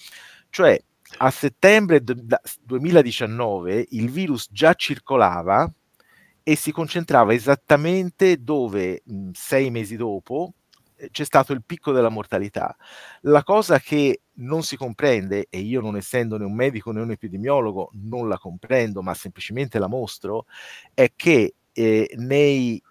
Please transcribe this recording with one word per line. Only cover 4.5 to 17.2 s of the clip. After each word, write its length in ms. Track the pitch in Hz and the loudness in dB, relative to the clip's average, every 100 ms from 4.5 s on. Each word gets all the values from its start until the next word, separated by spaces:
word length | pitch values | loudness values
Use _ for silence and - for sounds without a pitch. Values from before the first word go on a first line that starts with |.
già 220 | 101 160 | 2 4
circolava 1000 | 180 - 131 - 135 107 90 87 104 165 - _ _ _ _ _ _ | 4 0 -8 -2 2 2 2 0 2 0 -4 _ _ _ _ _ _
e 120 | - 147 | -2 -2
si 160 | - | -2
concentrava 640 | 151 156 175 170 139 107 | -6 -6 -6 2 4 4
esattamente 1080 | 120 117 139 - 147 160 185 180 - 190 165 | 4 2 0 2 2 2 -2 -2 2 2 2
dove, 600 | 120 151 120 101 92 90 - | 0 -2 -2 -2 -4 -6 -10
mh, 240 | 98 95 | -12 -12
sei 380 | 87 - 135 135 | -12 -2 0 0
mesi 260 | 117 101 110 | -4 -8 -6
dopo, 580 | 117 98 - 131 180 - _ _ _ _ | -6 -6 -8 -8 -8 -12 _ _ _ _
eh, 160 | 139 | -14
c'è 120 | - | -10
stato 300 | 147 143 131 | 2 2 2
il 80 | 131 | -2
picco 280 | - 165 - | -8 -8 -2
della 180 | 131 113 | 2 2
mortalità. 640 | 107 - 98 101 - - - - - - - | -2 -6 -4 -4 -6 -8 -8 -20 -20 -20 -6
La 220 | 143 147 | 4 4
cosa 360 | 143 208 208 143 | 4 0 2 0
che 420 | - 151 139 - _ - | 0 0 0 0 _ -16
non 260 | 120 160 | -8 -6
si 120 | 156 139 | -6 -8
comprende, 720 | 127 107 147 113 95 101 - | -10 -2 0 0 0 -4 -6
e 80 | 92 | -8
io 220 | 104 127 | -4 -4
non 140 | 110 104 | -4 -8
essendo 400 | 95 123 117 107 | -4 -4 -4 -6
né 100 | 101 | -6
un 100 | 107 | -2
medico 360 | 135 113 117 | -2 -2 -8
né 100 | 110 | -8
un 100 | 117 | -6
epidemiologo 800 | 107 | -8